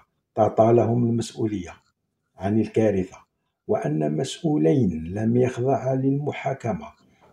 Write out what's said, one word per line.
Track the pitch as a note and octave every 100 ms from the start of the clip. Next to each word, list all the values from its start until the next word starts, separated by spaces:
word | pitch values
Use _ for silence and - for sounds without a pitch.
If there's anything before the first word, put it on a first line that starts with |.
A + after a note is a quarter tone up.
| _ _ _
تطالهم | A#2 A2 - A2+ A#2+ G#2+ A#2+
المسؤولية | A#2 A#2 A2 - A2 G2+ E2+ - _ _ _ _ _ -
عن | G2+ A2
الكارثة، | G#2 A2+ G#2+ F#2+ F#2 - _ _ _ _ -
وأن | G#3+ D3 D#3 D3+ D3+
مسؤولين | C#3 - D#3+ D3+ D#3+ C#3+ G2 D#2+ E2
لم | G2+ A2+ B2
يخضعا | B2+ A#2+ C3 C3 C3
للمحاكمة، | C3+ C3+ C#3+ D3 - C3+ C3+ A#2 F#2+ - _ _ _ _